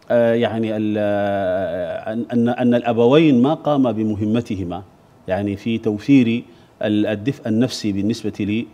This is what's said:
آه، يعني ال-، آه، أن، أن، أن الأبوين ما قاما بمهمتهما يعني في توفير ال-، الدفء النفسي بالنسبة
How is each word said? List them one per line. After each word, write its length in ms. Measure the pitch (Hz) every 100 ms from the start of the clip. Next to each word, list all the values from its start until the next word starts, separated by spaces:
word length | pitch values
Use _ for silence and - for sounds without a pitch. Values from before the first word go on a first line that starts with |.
| -
آه، 220 | 120 117
يعني 440 | 117 110 113 110 107
ال-، 180 | 107 104
آه، 1160 | 104 101 101 101 92 92 87 90 85 - 110
أن، 120 | 113 -
أن، 160 | 120 120
أن 240 | 123 123 120
الأبوين 680 | 117 113 120 147 160 120
ما 120 | 135
قاما 380 | 160 151 143 123
بمهمتهما 920 | 110 107 104 107 117 120 95 87 90 104 _ _ _ -
يعني 280 | 92 101 95
في 220 | 117 113
توفير 680 | 113 104 - 139 113 117 - - - _
ال-، 240 | 107 104 104
الدفء 420 | 107 113 139 117
النفسي 440 | 110 123 - 107
بالنسبة 760 | 98 101 117 104 95 101 110 -